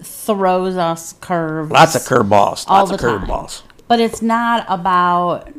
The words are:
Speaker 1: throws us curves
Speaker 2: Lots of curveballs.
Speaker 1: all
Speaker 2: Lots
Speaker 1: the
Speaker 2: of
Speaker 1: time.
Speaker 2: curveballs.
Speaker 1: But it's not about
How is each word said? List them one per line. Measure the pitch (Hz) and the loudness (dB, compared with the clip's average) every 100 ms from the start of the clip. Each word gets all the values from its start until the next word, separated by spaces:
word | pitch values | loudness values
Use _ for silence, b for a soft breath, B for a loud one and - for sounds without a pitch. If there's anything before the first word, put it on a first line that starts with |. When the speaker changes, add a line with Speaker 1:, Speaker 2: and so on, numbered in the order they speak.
Speaker 1:
throws | - - - 196 185 185 185 185 | -14 -8 -4 0 0 0 -2 -2
us | 165 165 - | -2 -4 -10
curves | - - 170 160 160 156 | -16 -6 -4 -2 -4 2
Speaker 2:
Lots | 143 160 123 | 4 4 2
of | |
curveballs. | - 127 101 104 101 - - | 0 0 4 4 4 0 2
Speaker 1:
all | 196 190 | 2 2
Speaker 2:
Lots | |
Speaker 1:
the | |
Speaker 2:
of | 196 120 104 | 0 -2 -2
Speaker 1:
time. | 87 | -4
Speaker 2:
curveballs. | - - - - _ - | -6 -8 -16 -20 _ -2
Speaker 1:
But | 233 | 0
it's | 226 - | 0 -2
not | 226 233 233 226 - | -2 0 0 -2 -2
about | 185 190 180 180 175 175 160 - | -4 0 2 2 2 0 -4 -8